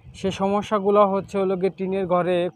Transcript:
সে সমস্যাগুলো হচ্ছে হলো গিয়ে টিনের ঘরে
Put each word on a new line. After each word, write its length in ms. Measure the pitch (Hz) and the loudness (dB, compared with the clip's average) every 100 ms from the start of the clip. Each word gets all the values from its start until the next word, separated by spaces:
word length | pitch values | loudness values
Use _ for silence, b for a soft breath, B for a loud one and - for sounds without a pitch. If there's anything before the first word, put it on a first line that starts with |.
| b | b
সে 180 | - 190 | -6 -6
সমস্যাগুলো 760 | 180 196 202 196 214 190 208 202 | -2 0 0 0 -2 2 4 4
হচ্ছে 320 | 196 - 196 | 2 -4 -2
হলো 160 | 190 190 | -2 0
গিয়ে 140 | 185 | -2
টিনের 380 | - 190 190 185 | -2 -4 -2 0
ঘরে 420 | 180 175 180 175 | 0 2 0 0